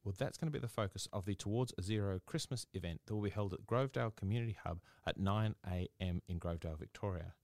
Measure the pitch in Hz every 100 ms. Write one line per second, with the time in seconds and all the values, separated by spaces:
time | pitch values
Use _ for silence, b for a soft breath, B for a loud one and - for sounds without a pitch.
0 | 104 95 135 - 165 147 117 - 101 -
1 | - 104 98 98 101 110 123 - 92 107
2 | 98 92 - 160 - 123 - 95 87 82
3 | - 107 104 107 101 92 104 117 131 131
4 | 117 - 98 113 117 101 87 85 B B
5 | - - 98 104 107 - 92 90 90 _
6 | 90 87 - 85 87 82 85 78 78 -
7 | 104 87 87 -